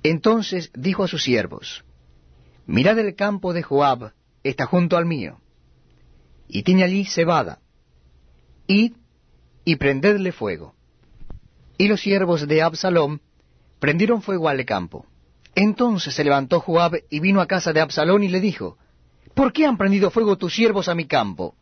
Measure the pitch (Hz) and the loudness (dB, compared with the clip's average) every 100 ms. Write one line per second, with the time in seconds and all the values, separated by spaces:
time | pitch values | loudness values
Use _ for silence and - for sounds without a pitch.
0 | 156 160 220 226 - 185 160 127 156 185 | 0 0 2 0 -2 -8 -8 -6 -4 -2
1 | 185 156 - 120 92 - - - _ _ | -4 -4 -2 0 -2 -10 -16 -18 _ _
2 | _ _ _ _ _ _ - 87 165 220 | _ _ _ _ _ _ -2 2 2 2
3 | 208 - 202 202 185 170 156 143 143 123 | -2 -4 -4 -4 -4 -6 -2 2 2 0
4 | 110 _ _ _ 139 135 131 180 175 175 | -6 _ _ _ -6 -4 0 0 2 0
5 | 170 151 82 - _ _ _ _ _ _ | 0 -4 -8 -12 _ _ _ _ _ _
6 | _ - _ _ - - - 185 180 190 | _ -20 _ _ -10 -4 2 4 4 0
7 | 190 - 165 160 92 - _ _ _ _ | -2 0 2 0 -2 -10 _ _ _ _
8 | _ _ _ _ _ _ - 202 233 - | _ _ _ _ _ _ 0 0 0 -4
9 | _ _ _ _ _ _ - 151 143 135 | _ _ _ _ _ _ -4 0 0 2
10 | 185 208 185 - 107 82 80 _ _ _ | 0 0 -2 -6 -6 -6 -12 _ _ _
11 | _ - - - _ _ - - 202 208 | _ -20 -18 -18 _ _ -20 -2 0 0
12 | 202 196 180 165 147 156 165 160 185 170 | 0 0 2 0 2 2 2 0 0 2
13 | 147 151 _ _ _ _ _ _ 147 165 | 0 -4 _ _ _ _ _ _ 0 2
14 | 214 233 196 185 160 139 123 101 87 73 | 2 0 -2 -2 0 -2 -2 -4 -6 -14
15 | - _ _ _ _ - 208 202 240 196 | -20 _ _ _ _ 0 0 2 0 0
16 | 147 135 143 139 131 175 - 165 170 156 | -4 -2 2 2 2 -2 2 2 2 -2
17 | _ 151 185 196 170 190 170 156 156 - | _ -2 2 2 2 -2 0 0 0 0
18 | 160 202 202 185 202 151 92 - _ _ | 2 2 2 0 -2 -4 -12 -12 _ _
19 | _ _ - - 269 - 302 214 196 202 | _ _ -6 0 0 2 2 2 2 2
20 | 190 233 214 196 175 - 226 202 185 170 | 2 2 2 0 -2 0 2 2 -2 -4
21 | 147 143 104 85 90 _ | 0 -2 -2 -6 -10 _